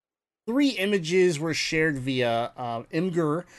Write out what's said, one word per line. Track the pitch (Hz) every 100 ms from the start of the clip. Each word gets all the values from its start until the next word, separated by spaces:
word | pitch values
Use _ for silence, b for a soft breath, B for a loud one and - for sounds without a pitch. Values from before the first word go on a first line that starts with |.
| _ _ _ _ -
Three | 254 285
images | 202 196 202 160 185 180 147
were | 160
shared | 143 - 160 160 135
via, | 127 127 120 117 120 -
uh, | 123 117 113
Imgur, | 165 185 170 151 160 -